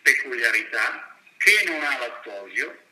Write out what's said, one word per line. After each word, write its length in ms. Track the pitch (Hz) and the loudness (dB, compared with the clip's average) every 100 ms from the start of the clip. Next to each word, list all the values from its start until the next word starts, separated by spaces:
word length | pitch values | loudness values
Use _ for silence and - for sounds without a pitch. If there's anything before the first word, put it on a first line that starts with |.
peculiarità, 1160 | 131 - 139 123 117 - 110 113 110 - - - _ _ | 4 2 0 0 2 2 -2 -2 -2 -4 -12 -20 _ _
che 260 | 196 208 185 | 4 4 2
non 180 | 156 | -2
ha 140 | 147 143 | -2 -4
lattosio 840 | - - 117 - 95 - 151 - _ | -6 -10 -12 -14 -8 -6 -6 -10 _